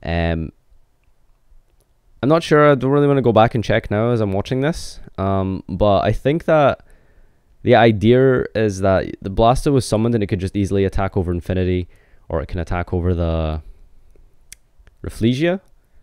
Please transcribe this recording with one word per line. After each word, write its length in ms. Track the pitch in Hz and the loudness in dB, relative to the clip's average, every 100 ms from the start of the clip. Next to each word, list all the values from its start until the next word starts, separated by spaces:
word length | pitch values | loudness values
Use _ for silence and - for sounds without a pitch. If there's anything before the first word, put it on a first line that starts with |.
Um, 500 | - 85 82 82 80 - _ _ _ _ _ _ _ _ _ - _ _ _ _ _ - | -6 -2 -2 -4 -6 -12 _ _ _ _ _ _ _ _ _ -20 _ _ _ _ _ -6
I'm 60 | 123 | 0
not 120 | 160 | 0
sure. 280 | - 151 147 | 2 4 4
I 40 | |
don't 160 | 135 131 | 4 0
really 160 | 143 143 | 0 2
wanna 140 | 139 | 2
go 120 | 120 | 2
back 220 | 110 117 | 4 2
and 80 | 120 | 0
check 280 | - 110 - | -2 -2 -2
now 200 | 104 117 | -2 -2
as 120 | 120 | -2
I'm 100 | 104 | -2
watching 300 | 95 - 131 | -4 -4 -4
this. 360 | 143 170 - - - - | -4 -6 -10 -16 -18 -6
Um, 440 | 98 95 95 95 - | -4 -2 -2 -6 -8
but 360 | 90 104 95 | -2 2 2
I 80 | 104 | 0
think 340 | 104 - 165 - | -2 -2 -2 0
that 340 | 156 135 - - - _ _ - _ _ _ | 2 2 0 -10 -20 _ _ -20 _ _ _
the 140 | - | 2
idea 720 | 120 117 107 107 123 135 127 - | 6 6 4 4 4 4 2 -2
is 260 | - 110 95 | -2 -2 -2
that 340 | 95 92 50 - | 0 0 -2 -8
the 80 | - | -8
Blaster 420 | 95 117 131 156 | 0 2 2 2
was 140 | 139 | 0
summoned 300 | - 107 117 | 0 0 0
and 100 | 117 | 0
it 40 | 101 | -2
could 120 | 98 | -4
just 160 | 92 104 | -4 -2
easily 300 | 98 98 95 | 0 0 0
attack 320 | - 95 104 | 0 -2 -2
over 120 | 87 | -2
Infinity, 560 | 87 - 92 92 90 90 - _ - - | -4 -4 -2 0 -2 -4 -14 _ -20 -8
or 100 | 82 | -6
it 60 | - | -6
can 120 | 90 | -8
attack 360 | 82 90 87 | -6 -6 -4
over 180 | 92 87 | -2 -2
the 480 | 87 85 82 80 78 - - - - - - - _ - - _ _ - _ | 0 -2 -2 -4 -6 -10 -20 -20 -20 -20 -20 -20 _ -20 -20 _ _ -20 _
Rafflesia. 560 | - - 110 127 170 190 _ _ _ - | -14 -2 -2 0 -2 -2 _ _ _ -20